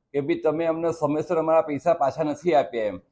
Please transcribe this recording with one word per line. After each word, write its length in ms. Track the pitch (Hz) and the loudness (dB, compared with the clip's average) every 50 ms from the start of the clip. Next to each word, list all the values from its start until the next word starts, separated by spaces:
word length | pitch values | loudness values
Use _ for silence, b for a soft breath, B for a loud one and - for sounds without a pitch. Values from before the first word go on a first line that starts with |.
| _ _ - | _ _ -6
કે, 80 | 143 | -4
"ભાઈ, 180 | 135 147 170 165 | -2 -2 -4 0
તમે 260 | - 156 151 160 165 | 0 0 0 0 0
અમને 260 | 165 160 165 170 165 | -2 -2 0 -2 -2
સમયસર 460 | 156 - 151 143 147 151 156 - 180 160 | -2 -2 -2 -2 0 0 -2 -2 -2 0
અમારા 240 | 160 156 160 160 | 2 4 4 2
પૈસા 320 | 151 151 147 135 - 175 165 | 2 2 -2 -2 0 0 2
પાછા 300 | - 143 135 - 156 160 | 2 2 -2 0 -2 -2
નથી 300 | 151 143 143 - 175 156 | -2 -4 -2 -2 2 2
આપ્યા 300 | 143 135 - 120 117 107 | 2 2 2 -2 -2 -2
એમ 180 | 104 92 87 - _ | -2 -4 -6 -14 _